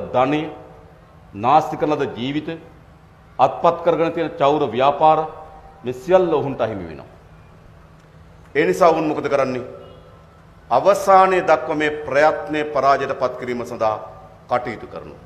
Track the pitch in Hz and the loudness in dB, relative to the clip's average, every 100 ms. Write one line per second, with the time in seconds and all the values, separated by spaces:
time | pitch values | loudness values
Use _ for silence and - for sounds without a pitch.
0 | - 123 135 151 151 - - - - - | -2 0 0 0 -4 -10 -18 -20 -20 -20
1 | - - - 98 117 156 - 156 156 143 | -20 -20 -20 -4 2 2 2 -2 -2 0
2 | 131 98 127 147 156 165 - - - - | -2 -6 -6 -6 -6 -12 -14 -20 -20 -20
3 | - - - - 139 - 170 170 180 156 | -20 -20 -10 0 0 2 0 2 0 0
4 | 165 170 156 - 139 151 139 117 135 143 | 0 -2 -4 0 2 2 0 2 2 4
5 | 156 156 156 - - - - - 120 127 | 4 4 0 -8 -18 -20 -20 -14 -10 -8
6 | 170 185 175 143 135 127 110 101 85 71 | 2 2 4 0 -2 -4 -4 -6 -10 -14
7 | - - - - - - - - - - | -18 -20 -20 -20 -20 -20 -20 -20 -20 -20
8 | - - - - - 139 170 180 175 160 | -20 -20 -20 -20 -6 -2 0 4 4 4
9 | 156 139 131 135 131 127 123 - - - | 0 -4 -2 0 -2 -4 -10 -16 -20 -20
10 | - - - - - - - 120 170 196 | -20 -20 -20 -20 -20 -18 -2 0 2 2
11 | 202 190 190 185 165 156 - 151 151 151 | 6 6 6 4 2 0 0 -2 -2 -2
12 | 139 135 156 151 - 151 151 143 135 135 | -4 2 2 2 -4 -6 -4 0 2 2
13 | 131 131 123 - 123 120 117 117 110 104 | 0 -4 -4 -4 -8 -8 -8 -4 -2 -2
14 | - - - - - 120 - 101 - 82 | -8 -18 -20 -18 -6 -4 -4 -10 -12 -16
15 | 76 73 | -16 -20